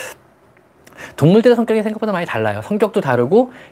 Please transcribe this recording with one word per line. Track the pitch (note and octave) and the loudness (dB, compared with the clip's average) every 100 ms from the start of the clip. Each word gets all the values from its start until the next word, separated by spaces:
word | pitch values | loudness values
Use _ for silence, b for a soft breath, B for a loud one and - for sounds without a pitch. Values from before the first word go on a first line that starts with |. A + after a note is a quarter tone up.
| B B _ _ _ _ _ _ _ B B - | B B _ _ _ _ _ _ _ B B 0
동물들의 | D3 G#3 A#3+ A#3 | 4 4 4 2
성격이 | A3+ A3 | 2 -2
생각보다 | G#3 G#3+ G#3+ | -2 -6 -6
많이 | F#3+ E3+ | -6 -6
달라요. | A2+ A2 G#2 | -4 -4 -4
성격도 | G#2+ G#3 G#3+ G#3 | -6 -2 -2 -2
다르고 | C#3+ A#2+ A#2+ G#3 B3+ B B | -2 0 2 2 0 B B